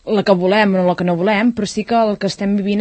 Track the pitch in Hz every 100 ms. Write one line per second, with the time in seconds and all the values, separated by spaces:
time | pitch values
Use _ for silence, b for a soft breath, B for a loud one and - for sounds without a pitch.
0 | - 214 202 185 185 208 208 190 180 175
1 | 180 170 190 202 240 233 170 - 202 233
2 | 220 202 196 - 202 202 196 208